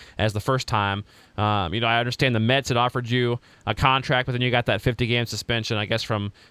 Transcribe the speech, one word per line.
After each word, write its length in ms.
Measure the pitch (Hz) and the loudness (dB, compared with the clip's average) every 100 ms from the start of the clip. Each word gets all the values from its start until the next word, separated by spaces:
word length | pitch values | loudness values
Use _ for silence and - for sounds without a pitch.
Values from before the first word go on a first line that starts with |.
| - - | -14 -2
as 160 | 107 | -2
the 60 | 104 | 0
first 280 | - 131 - | 0 0 0
time. 360 | 110 101 98 - - - - | 0 0 -2 -8 -18 -10 -2
Um, 340 | 107 104 87 | 0 2 0
you 100 | 104 | 0
know, 60 | 113 | 2
I 120 | 117 | 2
understand 340 | 123 - 135 | 0 0 2
the 60 | 113 | 2
Mets 300 | 110 135 131 | 2 2 2
had 80 | 120 | 0
offered 300 | 123 127 117 | 0 -2 -2
you 320 | 123 120 120 - - - | 0 0 -2 -8 -8 -6
a 80 | 110 | 0
contract, 500 | 139 135 127 127 127 | 2 2 2 0 0
but 60 | |
then 100 | 123 | -2
you 80 | 127 | 0
got 160 | 123 120 | 0 0
that 160 | 98 | 0
fifty-game 460 | 131 117 120 120 117 | 0 0 0 0 -2
suspension, 500 | 107 - 117 110 110 | -6 -4 -4 -2 -4
I 80 | 104 | -2
guess, 160 | 113 | -4
from, 300 | - 107 101 - - | -2 -4 -4 -10 -20